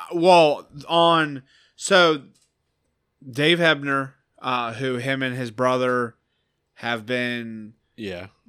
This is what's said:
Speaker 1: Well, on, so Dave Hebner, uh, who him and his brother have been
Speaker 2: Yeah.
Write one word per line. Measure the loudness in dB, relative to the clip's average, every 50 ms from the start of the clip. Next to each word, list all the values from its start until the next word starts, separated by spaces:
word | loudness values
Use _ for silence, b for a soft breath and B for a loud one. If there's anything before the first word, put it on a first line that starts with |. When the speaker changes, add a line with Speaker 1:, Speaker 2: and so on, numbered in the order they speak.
| -14 -8 -4
Speaker 1:
Well, | 2 6 8 8 8 8 6 2 -2 -6 _ -20 -18 -8
on, | -2 2 2 4 4 4 2 0 -2 -6 -12 -16 b b b b b b
so | -10 -2 2 4 6 6 4 2 0 -4 -16 _ _ _ _ _ _ _ _ _ _ _ _ _ _ _ _ _ _ -20
Dave | -12 -4 -2 2 2 2 4
Hebner, | 2 2 2 0 -2 -4 -4 -4 -4 -8 _ _ _ _ _ -12
uh, | -6 -4 -4 -4 -4 -6 -8
who | -6 -6 -6 -6
him | -4 -4 -4 -4 -4 -4
and | -4 -4
his | -6 -8 -8
brother | -4 -2 0 0 0 0 0 -2 -2 -2 -4 -6 _ _ _ _ _ _ _ _ _ _ _ _ _
have | -10 -8 -8 -6 -6 -6
been | -6 -6 -4 -4 -6 -6 -8 -10 -12 -14 -16 -18 -20 -20 _ _ _ _
Speaker 2:
Yeah. | -12 -12 -10 -10 -12 -14 -18 _ _ _